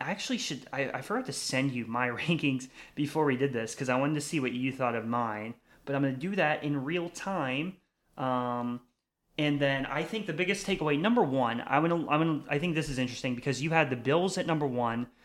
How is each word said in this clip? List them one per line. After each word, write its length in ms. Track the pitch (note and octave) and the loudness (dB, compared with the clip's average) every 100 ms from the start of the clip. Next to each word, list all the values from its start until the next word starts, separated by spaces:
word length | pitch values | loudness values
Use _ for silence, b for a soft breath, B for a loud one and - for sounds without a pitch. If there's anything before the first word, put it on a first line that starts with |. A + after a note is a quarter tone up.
I 120 | C3+ | -4
actually 260 | G3 - B3 | -4 -2 -4
should, 300 | - C3+ - | -4 -6 -6
I, 160 | - C3+ | -4 -2
I 60 | B2+ | -4
forgot 240 | C3 A3 C4 | -4 -4 -4
to 60 | |
send 400 | - - C3 C3+ | -6 -2 0 0
you 120 | B2 | 0
my 240 | A2 A#2 B2 | -2 0 0
<laughs> 20 | |
rankings 580 | A2+ D3+ E3+ D3 C3 - B B | 0 0 2 2 0 -4 B B
before 300 | - C#3+ D#3+ | -4 -2 2
we 120 | D3 B2+ | 2 4
did 160 | C#3 | 2
this 220 | A#2+ A2+ | 0 -4
'cause 140 | - B2+ | -4 0
I 100 | B2+ | 2
wanted 160 | C#3+ | 2
to 60 | D3+ | 0
see 180 | D3 D#3+ | -2 -2
what 140 | B2+ | 0
you 180 | B2 C3 | 0 -2
thought 220 | C3 B2 | 0 0
of 100 | A#2 | 0
mine. 500 | A2+ A#2+ A#2 G#2+ A2 A#2+ b b | 0 0 0 -4 -8 -10 b b
But 120 | - C#3 | -4 2
I'm 60 | |
gonna 120 | C#3 | 2
do 220 | B2+ E3+ G3 | 0 -2 2
that 260 | D#3 D3+ | 2 2
in 220 | D3 C#3+ | 0 -2
real 240 | C3 F3 E3+ | 0 -2 -4
time. 680 | - - F#3+ F3+ C3 E3+ - _ _ _ - | -6 -4 -2 0 -2 -4 -8 _ _ _ -6
Um, 640 | C3 B2+ B2 A#2+ A#2+ A#2+ - _ _ _ _ - | -2 0 0 -2 -2 -6 -10 _ _ _ _ -2
and 220 | D3+ C#3+ | 0 2
then 260 | C#3 C#3 C#3 | 2 2 0
I 180 | C#3 | -2
think 220 | E3 A3 F#3+ | -2 -4 -4
the 60 | |
biggest 320 | D#3+ F3+ G3 | -2 0 0
takeaway, 340 | - F#3+ D3+ C#3+ | 0 0 2 2
number 240 | G3 A#3+ | 4 4
one, 380 | E3 C3 A#2+ A#2+ - | 4 4 2 0 0
I'm 160 | C#3 | 2
gonna, 260 | E3 E3+ - | 4 2 2
I'm 120 | D3+ | 2
gonna, 240 | E3 D3+ - | 2 0 0
I 120 | D3 | -2
think 160 | F3 D#3+ | 0 0
this 120 | C#3+ | -2
is 100 | C3 | -2
interesting 360 | B2+ A#2+ C3 | -2 -2 -4
because 260 | A#2+ C#3+ B2 | -2 -2 -2
you 100 | D3+ | 2
had 200 | E3 C#3+ | 2 2
the 60 | B2 | 2
Bills 420 | A#2 D#3 F#3+ F#3 | 2 2 2 0
at 80 | E3+ | 0
number 200 | D#3 D3 | 2 2
one 420 | B2 A#2+ A#2 B2 b | 0 0 0 -4 b